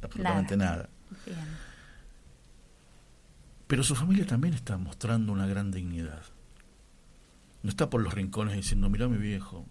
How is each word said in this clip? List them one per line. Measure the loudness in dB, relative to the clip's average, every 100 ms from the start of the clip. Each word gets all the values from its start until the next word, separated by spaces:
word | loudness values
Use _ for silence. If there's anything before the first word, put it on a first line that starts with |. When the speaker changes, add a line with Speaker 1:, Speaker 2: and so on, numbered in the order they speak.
Speaker 1:
absolutamente | -10 -4 0 0 2 2
Speaker 2:
Nada. | 2 0
Speaker 1:
nada. | -6 -14 -20 -16 -12
Speaker 2:
Bien. | -10 -8 -10 -12 -18 -20 -20 -20 -20 -20 -20 -20 -20 -20 -20 -20 -20 -20 -20 -20 -20 -20 -12 0
Speaker 1:
Pero | 2
su | 2
familia | 2 4 4 4
también | 2 2
está | 0 -2 -4
mostrando | -4 -4 0 2 2
una | 0 0
gran | 0 -2
dignidad. | -4 -4 -4 -6 -10 -16 -20 -20 -20 -20 -20 -20 -20 -20 -20 -20 -20 -20 -6
No | -4
está | 0 2
por | 2
los | 0
rincones | 0 -2 0 -2 -2
diciendo, | 2 4 4
"Mirá | 4 2
a |
mi | 2
viejo". | 0 -2 -6 -12 -14